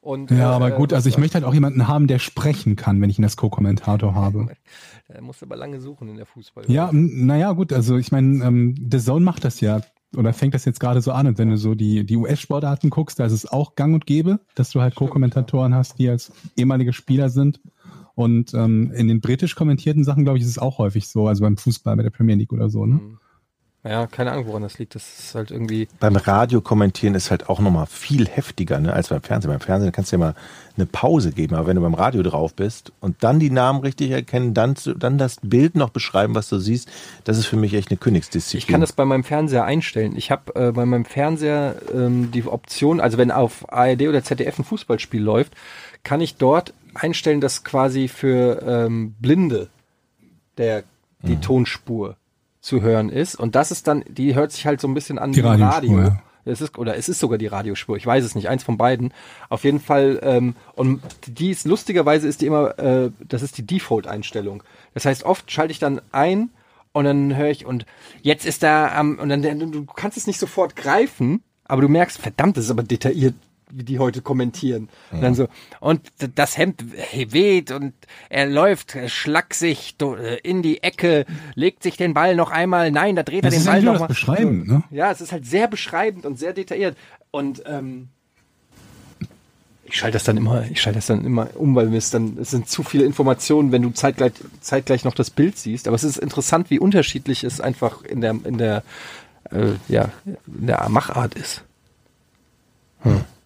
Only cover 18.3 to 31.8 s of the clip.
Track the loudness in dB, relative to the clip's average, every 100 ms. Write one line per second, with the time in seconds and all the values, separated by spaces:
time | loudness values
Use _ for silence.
18.3 | 2 2 0 2 2 0 2 2 2 0
19.3 | 0 -2 0 0 2 2 2 2 2 2
20.3 | 2 0 -2 -4 0 0 0 -2 0 2
21.3 | 2 2 2 0 0 0 0 0 0 2
22.3 | 2 0 -2 -2 0 2 0 0 -20 _
23.3 | _ _ _ _ _ -6 -4 -4 -4 -4
24.3 | -4 -6 -6 -8 -10 -14 -14 -18 -20 -14
25.3 | -10 -10 -6 -4 -4 -4 _ 4 4 4
26.3 | 4 4 2 2 4 4 2 0 0 0
27.3 | -4 -2 0 2 2 0 -8 -4 -2 0
28.3 | -4 -8 -6 -4 0 0 0 -2 -6 -4
29.3 | -4 -2 -4 -2 0 0 -2 -2 0 0
30.3 | -2 -14 -20 -16 -4 -4 0 2 2 2
31.3 | -2 -2 0 0 2